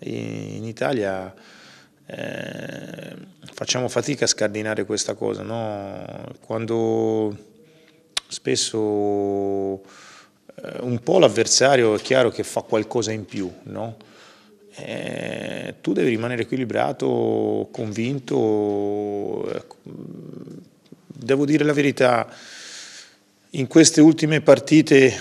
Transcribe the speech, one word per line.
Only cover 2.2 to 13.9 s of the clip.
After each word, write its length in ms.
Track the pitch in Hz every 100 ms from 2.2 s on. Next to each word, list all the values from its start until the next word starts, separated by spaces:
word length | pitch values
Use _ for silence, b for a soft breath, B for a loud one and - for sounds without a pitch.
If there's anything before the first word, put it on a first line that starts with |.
| - - - - - - - - - - - - -
facciamo 360 | - - 123 123
fatica 360 | 120 127 139
a 40 | 113
scardinare 560 | - 104 104 110 107
questa 300 | 101 107 -
cosa, 280 | 104 110 101
no? 920 | 101 117 110 101 98 98 95 - - -
Quando 1120 | - 113 113 117 113 113 110 110 107 104 - _ - b b b _ - -
spesso, 1600 | - 131 123 - 110 107 104 104 101 101 101 98 98 98 98
eh, 960 | - - - - - _ _ - - -
un 180 | 123 120
po' 160 | - 180
l'avversario 760 | 139 104 110 - 131 131 117
è 60 | 104
chiaro 300 | - 131 120
che 120 | -
fa 200 | 101 113
qualcosa 500 | - 110 107 123 107
in 120 | 110
più, 280 | 98 107 92 87
no? 320 | - 101 113